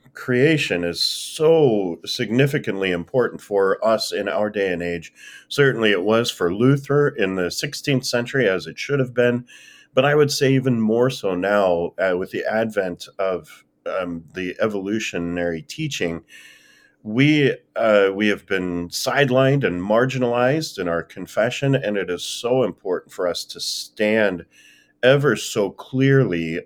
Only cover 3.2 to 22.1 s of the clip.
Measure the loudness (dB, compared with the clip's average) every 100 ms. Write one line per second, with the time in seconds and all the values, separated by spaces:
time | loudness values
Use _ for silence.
3.2 | -2 -4 -2 0 2 2 0 0 -2 -4
4.2 | -4 -2 -2 -2 -2 -2 -4 -6 -10 -20
5.2 | -20 -20 -4 2 2 4 2 2 2 2
6.2 | 0 0 -2 4 4 4 2 0 0 0
7.2 | -2 0 -2 -4 -8 -6 -2 -2 -2 -4
8.2 | -2 0 0 0 -4 -10 -4 -2 0 2
9.2 | 2 0 -6 -20 -20 -20 _ 2 4 4
10.2 | 2 2 2 2 2 2 2 2 2 0
11.2 | -4 -2 2 2 4 2 -2 -2 -2 0
12.2 | -4 -6 -2 -2 -2 -2 -4 -8 -12 -6
13.2 | -4 -4 -8 -20 _ _ -8 -6 -6 -8
14.2 | -10 -10 -8 -4 -4 -2 -4 -4 -4 -6
15.2 | -4 -2 -2 -4 -8 -8 -8 -4 -6 -6
16.2 | -12 -20 -20 -20 _ _ _ _ -4 2
17.2 | 4 4 2 -2 _ -2 4 4 4 2
18.2 | 0 0 -2 -4 -2 -4 -6 -6 -2 0
19.2 | 2 4 4 2 0 -2 0 2 2 0
20.2 | -2 2 0 0 -4 -6 -2 -4 -4 -14
21.2 | -6 -2 -2 0 0 0 0 -4 -4